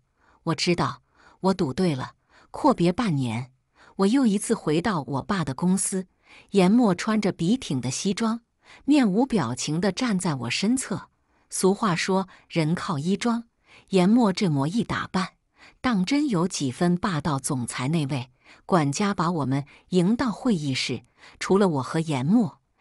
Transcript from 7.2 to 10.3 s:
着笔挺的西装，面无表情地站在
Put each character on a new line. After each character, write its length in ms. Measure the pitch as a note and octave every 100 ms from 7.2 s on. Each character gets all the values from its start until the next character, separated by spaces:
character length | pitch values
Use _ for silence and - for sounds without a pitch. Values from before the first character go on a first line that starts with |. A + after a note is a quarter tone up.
着 100 | G#3
笔 240 | - E3+ C4
挺 240 | - C3
的 100 | B2
西 240 | - F#3+
装， 280 | G3+ A3+ A#3 - _ _ -
面 260 | - D4 A3+
无 160 | F#3 C4+
表 300 | A3 A#2 B2+
情 240 | - D#3
地 140 | G3
站 260 | F#3 B3 F#3+
在 160 | F3+